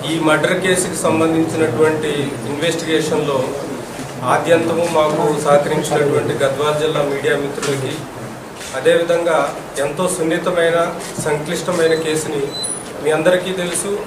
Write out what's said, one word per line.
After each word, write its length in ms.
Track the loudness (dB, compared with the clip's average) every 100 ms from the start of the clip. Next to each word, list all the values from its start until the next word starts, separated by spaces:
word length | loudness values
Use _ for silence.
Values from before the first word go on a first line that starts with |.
| -2
ఈ 80 | 0
మర్డర్ 420 | 2 2 2 0
కేసుకి 340 | 0 0 0 -2
సంబంధించినటువంటి 1120 | 0 2 2 2 0 0 0 4 2 2 -2 -2 -2 -4 -6
ఇన్వెస్టిగేషన్లో 920 | -2 -2 -2 0 0 2 0 0 0 -2 -4 -6 -8 -10 -10 -10 -6
ఆద్యంతము 640 | 0 0 4 4 4 0 2
మాకు 500 | 4 2 2 2 2
సహకరించినటువంటి 920 | 4 4 4 0 0 2 2 2 0
గద్వాల 460 | 0 0 2 0 0
జిల్లా 220 | 0 0
మీడియా 360 | 0 0 0 0
మిత్రులకి, 580 | -2 -4 -4 -2 -4 -6 -10 -12 -12 -12 -14 -14 -8 0
అదేవిధంగా 800 | 4 4 4 2 2 2 0 -4 -10 -4
ఎంతో 280 | -4 0 -2
సున్నితమైన, 880 | 0 0 0 0 2 2 2 0 -2 -8 -6 -2
సంక్లిష్టమైన 680 | -2 -2 -4 -2 2 2
కేసుని 480 | 2 0 -2 -2 -4 -4 -4 -6 -6 -8 -4
మీ 80 | 0
అందరికీ 400 | 2 4 2 0
తెలుసు 480 | -4 -4 -4 -4 -6